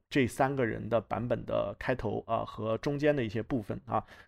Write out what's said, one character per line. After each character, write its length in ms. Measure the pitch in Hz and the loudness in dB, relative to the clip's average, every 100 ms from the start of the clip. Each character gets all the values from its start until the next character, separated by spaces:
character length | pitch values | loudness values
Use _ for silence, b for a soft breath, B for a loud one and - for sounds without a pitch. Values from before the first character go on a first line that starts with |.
| - | 0
这 160 | 147 117 | 2 4
三 280 | - 135 | 2 0
个 100 | 139 | 2
人 240 | 117 110 110 | -2 -2 0
的 120 | 113 | 0
版 260 | - 107 120 | 0 -4 -2
本 160 | 117 110 | -2 0
的 280 | 113 107 110 | -2 -2 -4
开 160 | - | -2
头 280 | 127 110 113 113 | -2 -2 -4 -2
啊， 180 | 113 | -2
和 320 | 110 - 107 113 | -4 -4 -2 -2
中 200 | 151 143 | -2 2
间 180 | 147 147 | 4 4
的 80 | |
一 40 | 113 | 0
些 140 | 110 | -2
部 200 | 110 131 | -2 -2
分 180 | 107 113 - | -2 -8 -2
啊。 180 | 110 - B | -2 -2 B